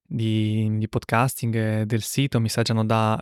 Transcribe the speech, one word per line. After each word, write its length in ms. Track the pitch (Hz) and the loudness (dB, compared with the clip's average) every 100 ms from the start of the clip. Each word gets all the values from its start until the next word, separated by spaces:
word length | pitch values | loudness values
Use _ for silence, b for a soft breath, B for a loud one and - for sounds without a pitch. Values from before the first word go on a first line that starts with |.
di, 760 | - 135 110 110 107 110 107 107 | -8 -4 0 2 0 0 0 0
di 100 | 107 | -2
podcasting, 640 | 113 - 113 127 - 117 | -4 0 2 2 0 -2
eh, 320 | 113 110 107 107 | 0 0 0 0
del 160 | 117 | -2
sito 360 | - - 139 120 | -2 -2 0 0
mi 120 | 110 | 0
sta 120 | - | 0
già 120 | 113 | 0
no 100 | 113 | 0
da-, 340 | 110 110 110 110 | 2 2 2 0